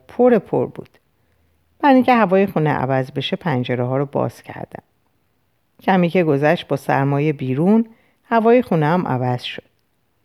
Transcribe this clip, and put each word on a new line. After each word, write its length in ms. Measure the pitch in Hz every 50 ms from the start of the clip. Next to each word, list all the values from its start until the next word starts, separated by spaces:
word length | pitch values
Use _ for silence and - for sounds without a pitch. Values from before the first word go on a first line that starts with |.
| - -
پر 300 | - - 247 254 240 202
پر 260 | - - - 135 -
بود. 240 | 143 - - - - _ _ _ _ _ _ _ _ _ _ _ _ _ _ _ _ _ _
برای 160 | - 294 262
اینکه 180 | 262 247 262 247
هوای 320 | 233 214 175 190 190 196
خونه 240 | 196 - 165 156 151
عوض 420 | 135 - - 131 135 131 131 135
بشه 240 | - 139 135 - 196
پنجره‌ها 640 | - - 175 135 123 123 - 127 123 123 123 131 135
رو 80 | 143
باز 360 | 139 - 135 127 123 - -
کردم. 420 | - - - - - - - - - _ _ _ _ _ _ _ _ _ _ _ _ _ _ _ _ _ _ _
کمی 280 | - - 190 185 175 170
که 140 | 160 185 170
گذشت 440 | 156 139 139 147 151 175 170 - -
با 80 | 143
سرمای 580 | 135 - - 139 135 139 139 143 143 147 156 147
بیرون 520 | 139 135 127 127 139 165 190 214 226 226 - - _ _ _ _ _ _ _
هوای 320 | 233 226 214 233 240 254
خونه 240 | 240 - 190 160 151
هم 220 | 147 175 180 - -
عوض 340 | 131 123 127 123 123 120
شد. 220 | - - - - - _ _ _ _ _ _ _ _ _ _ _ _